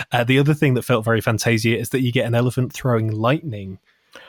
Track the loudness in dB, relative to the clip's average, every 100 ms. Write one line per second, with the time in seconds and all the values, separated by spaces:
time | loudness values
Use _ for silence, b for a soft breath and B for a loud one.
0 | B -2 2 4 4 2 2 0 0 0
1 | 2 0 0 0 0 2 2 0 -2 -2
2 | 0 0 0 2 0 0 -4 -4 -2 0
3 | 0 0 0 0 -4 -10 -12 -14 B B
4 | B B